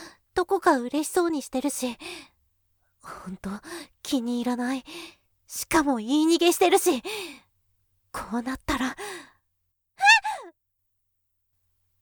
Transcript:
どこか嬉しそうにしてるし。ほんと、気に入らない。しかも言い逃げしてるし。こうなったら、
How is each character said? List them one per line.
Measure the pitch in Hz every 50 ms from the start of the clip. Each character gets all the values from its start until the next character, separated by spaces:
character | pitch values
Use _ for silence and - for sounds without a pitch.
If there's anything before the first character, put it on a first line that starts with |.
| - - - _ _ _ _
ど | - 349
こ | - 392 370
か | - 370 311 262
嬉 | 240 247 - 294 311
し | -
そ | - 370 349 339
う |
に | 330 285
し | - -
て | - 254
る | - 294
し。 | - - - 247 233 - 302 339 359 330 - - _ _ _ _ _ _ _ _ _ _ _ _ _ _
ほ | - - - - - 180
ん | 185 -
と、 | - 196 196 214 - 311 349 339 294 - _ _ -
気 | - 302 262
に | 233 240 240 240
入 | 240
ら | 247 247 240
な | 247 247 269
い。 | 262 - - 320 339 339 330 - _ _ _ _ _ _ -
し | - - -
か | - - 320
も | 294 285 269 226
言 | 214 226 277 302 311
い | 320 339
逃 | 311
げ | 339 349
し | 339 -
て | 381 349
る | 339 403
し。 | - 349 311 240 - 370 427 427 381 330 269 - - _ _ _ _ _ _ _ _ _ _ _ _ _
こ | - - - - 196 240
う |
な | 233 254 262
っ | 269 -
た | - 302 -
ら、 | 254 254 - - 403 415 381 349 - - _ _ _ _ _ _ _ _ _ _ _ _ _ - 762 807 906 880 784 855 855 659 466 349 320 _ _ _ _ _ _ _ _ _ _ _ _ _ _ _ _ _ _ _ _ _ _ _ _ _ _ _ _ _